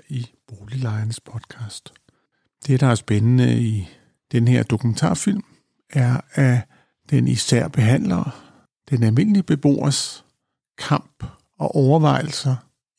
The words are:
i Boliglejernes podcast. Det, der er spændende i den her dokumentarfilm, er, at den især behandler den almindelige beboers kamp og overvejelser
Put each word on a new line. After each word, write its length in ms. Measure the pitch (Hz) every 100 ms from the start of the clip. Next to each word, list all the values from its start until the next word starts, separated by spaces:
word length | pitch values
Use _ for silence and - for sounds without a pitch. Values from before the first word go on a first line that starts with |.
| -
i 200 | 131 120 _ _
Boliglejernes 720 | 101 104 131 123 107 110 113
podcast. 720 | - 113 - - 107 - - _ _ _ _ _ _ _ -
Det, 120 | 131
der 80 | 135
er 80 | 113
spændende 680 | - 107 110 127 123 117
i 260 | 117 107 87 - _ _ _
den 160 | 123 117
her 160 | 123
dokumentarfilm, 800 | 113 110 120 110 165 170 - 196 - _ _ _ _
er, 320 | 139 123 123 -
at 360 | - 135 123 - _ _ _ -
den 180 | 139 127
især 400 | 123 - 120 -
behandler 840 | - 110 131 - 87 - - - _ _ _ -
den 140 | 131
almindelige 400 | 113 117 214 202
beboers 840 | - 151 143 139 143 135 - - _ _ _ _ _ -
kamp 460 | - - - _ - - _ _
og 160 | 151 -
overvejelser 800 | 135 160 151 135 156 - 139 123 - _ _